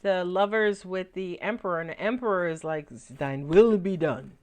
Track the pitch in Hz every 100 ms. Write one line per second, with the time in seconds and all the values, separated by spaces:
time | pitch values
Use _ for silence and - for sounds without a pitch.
0 | 202 185 180 180 202 214 214 202 185 185
1 | 185 - 190 175 196 233 202 170 165 -
2 | 196 247 247 190 175 160 160 156 - 117
3 | - 131 139 135 143 170 233 214 180 185
4 | 156 120 135 -